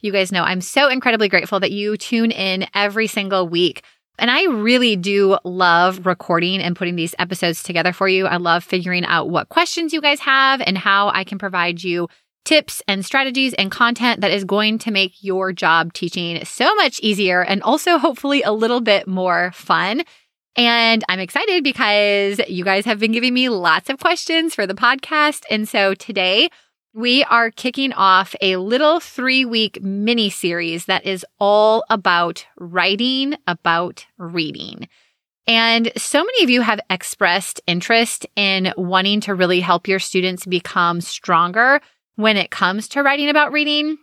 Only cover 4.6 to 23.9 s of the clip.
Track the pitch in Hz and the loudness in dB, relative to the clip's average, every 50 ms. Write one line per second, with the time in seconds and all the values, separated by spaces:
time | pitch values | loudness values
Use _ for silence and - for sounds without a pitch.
4.6 | 208 226 247 254 247 240 214 185 170 196 202 202 202 190 196 185 _ 180 180 185 | 2 2 4 4 4 2 2 0 0 0 2 4 4 4 4 2 _ -4 -2 2
5.6 | 190 175 170 170 175 185 185 190 180 185 180 - - - 180 170 170 180 190 196 | 2 4 6 6 4 2 2 0 -2 -2 -2 -2 -2 -2 0 0 0 0 -2 -2
6.6 | - 175 175 170 196 175 175 175 160 165 - - 165 175 185 170 - 175 165 - | -2 -4 -4 -2 -4 -4 -2 -4 -4 -6 -2 -4 -4 -4 -2 -2 -2 -2 -2 -2
7.6 | - - 180 170 165 180 175 - 190 190 185 185 190 190 175 175 180 170 165 175 | -6 -4 -2 0 0 0 0 0 0 2 2 2 2 0 0 0 2 2 0 0
8.6 | 175 - - 185 175 180 180 180 175 - - 165 156 - 175 165 - _ - 330 | 0 -2 -4 -2 -2 -2 -2 -2 0 0 0 0 0 0 -2 -2 -2 _ 0 0
9.6 | 349 339 - - 339 311 311 320 294 294 285 285 - - 269 269 269 269 269 269 | 0 0 0 -4 -4 -2 -2 0 2 2 0 2 0 0 2 4 4 4 4 2
10.6 | - - 190 190 - 208 196 196 202 208 - - 190 185 - 196 - 196 185 180 | 0 -2 -2 0 0 2 2 4 2 2 0 -2 -4 -4 -8 -8 -8 -6 -2 -2
11.6 | 175 175 175 170 175 185 175 175 170 165 _ _ _ _ _ _ _ - 320 302 | -2 -2 -2 -4 -4 -4 -2 -2 -2 -4 _ _ _ _ _ _ _ 2 2 2
12.6 | 302 - - - - - 202 190 190 - - 269 269 262 247 262 269 262 233 - | 2 0 -10 -12 -4 -4 -4 -4 -4 -2 0 0 0 0 0 0 0 0 0 -2
13.6 | 196 190 - - 240 233 240 - 226 254 - - 202 196 - 208 196 180 196 208 | -2 -2 0 0 2 2 2 2 0 0 0 2 0 0 0 0 -2 0 0 2
14.6 | 214 214 220 220 - - 214 196 190 185 _ _ 196 196 185 185 190 185 185 170 | 2 2 0 -2 -4 -2 0 0 0 -2 _ _ -6 -4 -2 -2 -2 -4 -4 -2
15.6 | - 170 160 165 160 170 - - - 170 - 185 175 170 170 165 - - - - | 0 2 2 2 2 -2 -6 -8 -8 -6 -6 -6 -6 -6 -6 -8 -10 -12 -4 0
16.6 | 240 311 427 415 381 277 - - - 214 208 190 208 185 180 180 180 - 196 202 | 0 2 2 2 0 0 -2 -2 -2 -2 0 2 0 2 2 2 0 0 -2 -2
17.6 | - - 247 302 - - 349 311 247 330 262 - - 277 285 285 - - 214 220 | 0 0 0 0 2 2 2 2 2 0 -2 -2 -4 -2 0 0 0 0 0 0
18.6 | 220 226 240 247 233 220 208 196 202 190 190 185 185 185 175 170 175 180 175 - | 0 0 0 0 2 2 2 2 2 -2 -4 -2 0 0 0 0 0 -2 -6 -10
19.6 | - - 185 165 170 185 214 269 330 _ _ _ _ _ _ _ _ _ _ - | -4 -2 0 0 0 0 -2 -4 -6 _ _ _ _ _ _ _ _ _ _ 0
20.6 | 240 233 233 233 233 226 226 220 214 - 185 190 190 185 - 285 370 440 381 359 | 2 2 4 4 4 4 2 2 0 -2 -4 -4 -4 -4 -4 -2 0 0 0 0
21.6 | 285 285 254 - 247 208 208 208 208 208 202 202 202 196 202 196 226 - 175 180 | 0 -2 -2 0 0 2 2 4 4 4 2 2 0 0 0 -2 -4 -4 -4 -6
22.6 | 175 196 190 196 208 233 220 208 214 226 220 233 240 254 247 247 254 254 233 196 | -2 0 0 0 0 -2 -2 0 0 0 0 0 0 0 0 0 0 0 0 0
23.6 | 175 170 160 165 - - | 2 2 2 2 0 -4